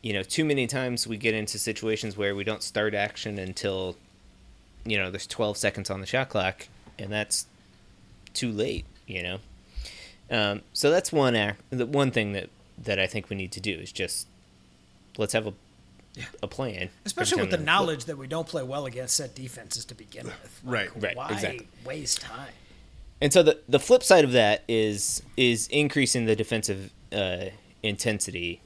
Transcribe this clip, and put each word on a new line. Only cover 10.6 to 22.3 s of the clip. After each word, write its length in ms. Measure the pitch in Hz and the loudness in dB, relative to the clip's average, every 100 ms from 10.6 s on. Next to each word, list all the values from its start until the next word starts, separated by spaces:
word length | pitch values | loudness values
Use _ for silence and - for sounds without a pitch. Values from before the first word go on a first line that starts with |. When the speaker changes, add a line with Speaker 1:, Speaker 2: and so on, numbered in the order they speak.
| - | -4
Speaker 1:
so 160 | - 143 | 2 4
that's 200 | 170 - | 4 4
one 240 | 156 131 | 4 4
act, 280 | 117 104 101 - | 4 2 -2 -6
the 160 | 127 120 | -4 0
one 240 | 139 135 | 2 2
thing 220 | 123 104 | 2 0
that, 180 | 101 87 - - - | -2 -6 -14 -20 -14
that 140 | - 98 | -2 0
I 80 | 92 | 2
think 240 | 110 - | 0 -6
we 60 | 98 | -6
need 140 | 92 | -6
to 80 | - | -6
do 120 | 101 | -6
is 180 | 82 - | -6 -8
just 360 | - 92 - - - - - - _ _ _ - - | -6 -4 -4 -8 -16 -20 -20 -20 _ _ _ -20 -4
let's 160 | 107 | 0
have 140 | 113 110 | 0 -2
a, 80 | 98 _ - - - - | -10 _ -20 -20 -20 -20
Speaker 2:
Yeah. 100 | - - - | -16 -16 -10
Speaker 1:
a 40 | - | -10
plan 440 | - 131 104 92 - 208 | -6 -6 -4 -8 -8 -10
Speaker 2:
Especially 300 | 262 359 359 | -2 0 2
Speaker 1:
every 80 | |
Speaker 2:
with 60 | 196 | 2
the 40 | 180 | 0
Speaker 1:
time 80 | |
Speaker 2:
knowledge 400 | 151 180 180 151 | 4 4 4 -2
that 140 | 123 147 | -6 -10
we 80 | 135 | -6
don't 200 | 160 160 | -6 -4
play 160 | 165 | -6
well 220 | 127 139 | -4 -6
against 320 | 135 120 127 - | -6 -8 -2 -2
set 180 | 139 | -2
defenses 520 | - 131 120 120 127 - | -10 -14 -14 -10 -10 -10
to 80 | |
begin 320 | 120 107 127 120 | -16 -18 -14 -12
with. 340 | - - - | -14 -18 -16
Speaker 3:
Right. 320 | 127 120 95 | -4 -2 -2
Speaker 2:
Like, 80 | - | -2
Speaker 1:
Right, 140 | - 123 | -4 -4
Speaker 2:
why 120 | 135 | -4
Speaker 1:
exactly. 380 | 104 95 90 85 - | -4 -4 -6 -14 -16
Speaker 2:
waste 380 | 120 151 131 - | -10 -8 -2 -4
time? 320 | - | -4